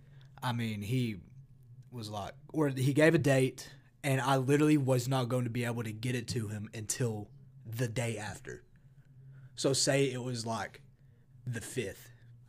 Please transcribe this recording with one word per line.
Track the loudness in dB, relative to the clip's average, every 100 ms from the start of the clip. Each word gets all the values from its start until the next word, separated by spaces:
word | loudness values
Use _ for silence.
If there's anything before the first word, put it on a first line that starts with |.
| -20 -20 -20 -8
I | -4
mean, | -2 -2 -4
he | -2 0 0 -4 -12 -20 -20 -20 -20 -20 -16
was | -12 -8
like, | -8 -8 -10 -8
or | -2 0
he | 2 2
gave | 6 6 6
a |
date, | 6 4 4 0 -14 -18 -20 -8
and | -2 0
I | 4 2
literally | 4 6 6 6
was | 4 2 2
not | 0 0
going | 0 0
to |
be | -2
able | -2 -2
to | -6
get | -6 -4 -4
it | -4
to | -4 -4
him | -6 -8
until | -8 -6 -2 -2 -2 -8 -16 -20 -20 -10
the | -4 -4
day | -2 -4 -4
after. | -8 -10 -12 -14 -16 -20 -20 -20 -20 -20 -20 -20 -16 -2
So | 0
say | 2 2 2 2
it | 0
was, | -4 -4 -4
like, | -4 -6 -10 -20 -20 -20 -20 -20 -12 -8
the | -8
fifth, | -6 -6 -6 -8 -16 -20 -20 -20